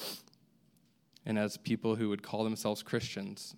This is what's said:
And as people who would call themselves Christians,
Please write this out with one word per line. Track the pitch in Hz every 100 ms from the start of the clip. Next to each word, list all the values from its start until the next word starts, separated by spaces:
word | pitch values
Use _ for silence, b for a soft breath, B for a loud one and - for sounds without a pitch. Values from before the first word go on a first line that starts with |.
| B B - - _ _ _ _ _ _ _ - -
And | 107
as | 104 -
people | - 113 113 110
who | 107
would | 101
call | - 110
themselves | 110 110 107 104
Christians, | - 120 117 101 98 101 -